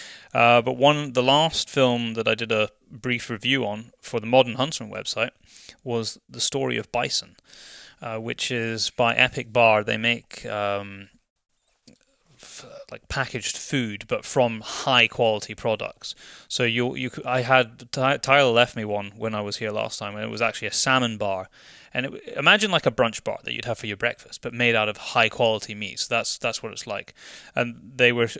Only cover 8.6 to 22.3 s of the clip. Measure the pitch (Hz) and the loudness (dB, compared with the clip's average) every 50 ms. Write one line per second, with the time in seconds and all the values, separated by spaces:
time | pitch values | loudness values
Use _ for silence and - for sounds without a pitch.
8.6 | 113 113 113 110 - - - - 123 117 117 117 127 127 - - 120 117 107 123 | -2 -4 -4 -4 -4 -4 0 2 2 2 4 4 2 2 0 -2 -8 -2 4 6
9.6 | 117 113 110 107 104 110 113 110 113 117 120 117 113 - - - - 117 110 104 | 6 6 6 6 4 0 -2 -2 0 0 -2 -2 -4 -10 -16 -14 -10 -8 -4 -4
10.6 | 104 101 101 101 101 101 98 98 98 98 _ _ _ _ _ _ _ _ _ _ | -2 -2 -2 -4 -6 -8 -12 -16 -18 -20 _ _ _ _ _ _ _ _ _ _
11.6 | _ _ _ _ _ - - _ _ _ _ _ _ _ _ _ - - - - | _ _ _ _ _ -20 -20 _ _ _ _ _ _ _ _ _ -18 -16 -14 -14
12.6 | - 123 - - - - - 113 - - - 139 131 127 - 127 101 - - - | -14 -16 -18 -18 -18 -16 -18 -16 -12 -8 -4 -4 -4 -4 -6 -6 -6 -6 -8 -8
13.6 | - - - 139 123 110 104 101 - - 123 113 - - - 143 123 120 113 110 | -6 -4 -2 -2 -2 -2 -6 -10 -8 -6 -6 -6 -4 -2 0 2 2 2 0 -4
14.6 | 107 - - - - 147 131 123 117 110 - - 123 113 110 107 - - 107 - | -10 -10 -10 -6 0 4 4 6 4 4 2 2 2 2 2 0 -4 -8 -10 -6
15.6 | - 120 110 104 - 101 - _ - - - - - - - - - - - - | -2 -2 -2 -2 -4 -8 -12 _ -16 -16 -16 -16 -18 -20 -20 -20 -10 -6 -2 0
16.6 | 131 117 113 120 120 123 139 135 131 123 - - 135 127 123 127 123 117 135 131 | 0 2 2 0 0 -2 -2 -4 -6 -8 -8 -8 -4 -2 -2 0 2 4 4 4
17.6 | 123 113 120 - 120 120 - 143 131 131 143 139 - - 135 143 139 127 113 117 | 4 2 -2 -14 -14 -10 -4 -2 0 0 0 0 2 4 6 6 6 6 6 4
18.6 | 123 120 - 117 110 104 104 104 101 101 104 113 113 110 110 107 104 101 101 - | 4 4 2 -4 -6 -4 -4 -6 -6 -8 -8 -8 -6 -4 -4 -4 -4 -6 -6 -6
19.6 | 113 107 104 107 110 110 - - 107 104 101 107 107 113 110 107 117 113 107 - | -6 -4 -4 -4 -4 -6 -6 -8 -8 -8 -8 -8 -8 -8 -4 -2 -2 -2 -2 -4
20.6 | - 104 - - - 135 131 131 123 117 110 107 107 101 95 95 92 - _ - | -6 -4 -2 0 2 4 4 4 2 0 -2 -4 -4 -4 -4 -4 -6 -10 _ -20
21.6 | - - - - - - - 131 127 135 - - - - | -20 -20 -20 -20 -18 -12 -8 -8 -8 -8 -10 -12 -14 -12